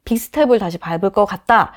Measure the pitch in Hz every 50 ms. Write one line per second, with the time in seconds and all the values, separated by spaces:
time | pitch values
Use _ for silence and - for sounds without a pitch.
0 | _ - 233 226 - - - 302 294 247 240 214 196 170 175 - - 165 165 170
1 | 196 196 196 214 202 - 185 - - - 233 196 151 - -